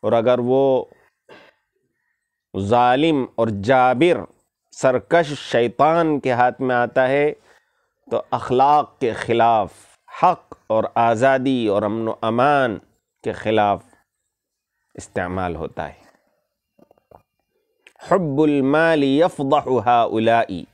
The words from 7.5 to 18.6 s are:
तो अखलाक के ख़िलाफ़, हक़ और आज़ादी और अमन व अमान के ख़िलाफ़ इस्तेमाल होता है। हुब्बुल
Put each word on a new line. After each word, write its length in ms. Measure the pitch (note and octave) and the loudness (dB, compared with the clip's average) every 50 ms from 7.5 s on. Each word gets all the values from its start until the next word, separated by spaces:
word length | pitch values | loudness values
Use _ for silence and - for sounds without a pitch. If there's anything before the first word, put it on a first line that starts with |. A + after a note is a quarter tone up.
| _ _ _ _ _ _ _ _ _ _ _ - | _ _ _ _ _ _ _ _ _ _ _ -6
तो 80 | A2+ A2+ - _ - | -6 -6 -6 _ -6
अखलाक 640 | A#2+ - - B2+ B2 C3 C#3+ D3 D3+ C#3 - _ _ | -6 -4 -2 2 2 4 4 4 2 0 -2 _ _
के 120 | - A#2 A2 | -4 -4 -4
ख़िलाफ़, 580 | - - - A#2+ A#2 A2+ A#2 A#2 A2 G2+ F2 - - - _ _ _ _ _ | -4 -4 -2 2 2 4 4 4 2 0 -2 -8 -18 -20 _ _ _ _ _
हक़ 460 | - - - F3 A3 - _ _ - _ _ _ | -6 0 0 0 0 0 _ _ -20 _ _ _
और 220 | A2 A2 G#2+ - _ | -2 -2 -2 -2 _
आज़ादी 720 | A2+ A#2 A#2 A#2 G#2+ B2 C3+ C3+ C3+ B2+ C3+ C3+ B2 A#2 G#2+ | 0 0 2 2 2 2 2 2 2 0 -2 -2 0 0 0
और 160 | G2 G#2 G#2 | 0 0 -2
अमन 240 | G#2 G#2+ A2+ A2+ A2 | -2 -4 -4 -6 -6
व 80 | G#2+ - - | -6 -4 -4
अमान 560 | A2+ A2+ A#2+ B2 D3 D3 C#3+ C3+ A#2+ G#2 - _ _ _ _ _ _ _ _ - | -4 0 0 2 2 2 0 0 -2 -4 -8 _ _ _ _ _ _ _ _ -10
के 80 | A#2 G#2+ | -10 -10
ख़िलाफ़ 500 | - - G#2+ A2 G#2+ G#2 G#2 G2+ F2+ - _ _ _ _ _ _ _ _ _ _ _ _ _ _ _ _ _ _ _ _ _ _ | -6 -4 -2 0 0 2 0 0 -2 -6 _ _ _ _ _ _ _ _ _ _ _ _ _ _ _ _ _ _ _ _ _ _
इस्तेमाल 640 | - - - _ G#2+ F#2 F2 F2+ F#2+ F#2 F2+ E2+ | -20 -20 -10 _ -8 -6 -4 -4 -4 -4 -6 -6
होता 280 | D#2 E2 D2 - - D#2+ | -8 -10 -12 -10 -12 -12
है। 120 | C#2+ - _ _ _ _ _ _ _ _ _ _ _ _ _ _ _ _ _ _ _ _ _ _ _ _ - _ _ _ _ _ _ _ _ _ _ _ _ _ - _ _ - - | -12 -14 _ _ _ _ _ _ _ _ _ _ _ _ _ _ _ _ _ _ _ _ _ _ _ _ -20 _ _ _ _ _ _ _ _ _ _ _ _ _ -20 _ _ -4 0
हुब्बुल 500 | E3+ G3 F3+ D3+ C3+ C#3 D#3 D3+ D3 C#3+ | 0 0 0 -2 0 0 2 2 2 0